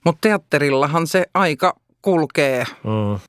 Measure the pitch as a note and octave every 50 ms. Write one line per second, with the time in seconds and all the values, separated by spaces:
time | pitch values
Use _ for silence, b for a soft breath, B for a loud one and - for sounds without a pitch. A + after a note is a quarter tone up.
0 | _ E3+ D#3+ - - A3 G#3+ G3 - _ - D3 C#3+ C#3+ C3+ C3+ C#3+ C#3+ D3 E3+
1 | E3 D3+ - F#3+ F3+ - _ F3+ G3 E3+ D3 - - F3+ - - _ _ _ _
2 | - G3 F#3 E3 D#3 C3+ - - D3 C3+ C3 B2 A#2+ B B B B A2 A2 G#2+
3 | G#2 G2+ G#2 G2 -